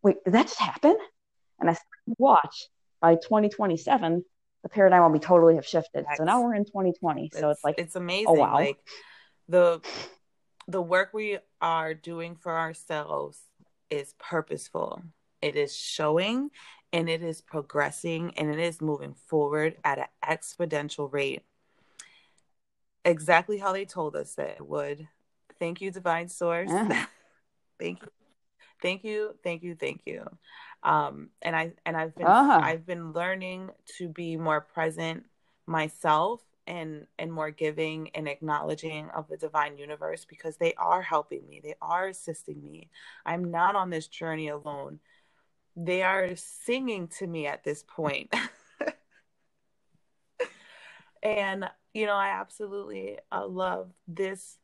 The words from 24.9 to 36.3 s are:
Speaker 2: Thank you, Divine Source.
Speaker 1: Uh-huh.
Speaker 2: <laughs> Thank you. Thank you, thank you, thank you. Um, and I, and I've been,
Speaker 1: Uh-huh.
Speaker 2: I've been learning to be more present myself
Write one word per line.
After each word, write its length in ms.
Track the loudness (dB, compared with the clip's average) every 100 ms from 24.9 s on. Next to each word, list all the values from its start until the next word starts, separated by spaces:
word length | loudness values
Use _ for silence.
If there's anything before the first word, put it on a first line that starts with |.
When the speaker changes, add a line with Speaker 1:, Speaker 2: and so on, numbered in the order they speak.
| -8 -14 _ _ _ _ -8
Speaker 2:
Thank 220 | -6 -6
you, 100 | -8
Divine 380 | -4 -2 -2 -2
Source. 420 | -4 -2 -2 0
Speaker 1:
Uh-huh. 340 | 0 0 0 -2 _ _ _
Speaker 2:
<laughs> 380 | _ _ _ _
Thank 220 | -8 -8
you. 60 | -16 _ _ _ _ _ _ _
Thank 220 | -6 -6
you, 320 | -6 -6 -6 -6
thank 200 | -8 -8
you, 120 | -10 -6
thank 260 | -8 -8 -12
you. 200 | -12 -14 -18 _ -20 -20 -6
Um, 460 | 0 2 0 -6 -18 _
and 140 | -4 -2
I, 180 | -4 -6 -6
and 120 | -4
I've 180 | -4 0
been, 120 | 6
Speaker 1:
Uh-huh. 320 | 8 8 6
Speaker 2:
I've 220 | 4 -2 -6
been 280 | -8 -6
learning 560 | -4 -4 -4 -6 -10 -12 -18 -20 -12
to 100 | -10
be 280 | -8 -6 -2
more 240 | 0 0
present 640 | -2 -4 -4 -2 -6 -8 -14 _ _ _ -4
myself 760 | -2 -2 -2 2 4 2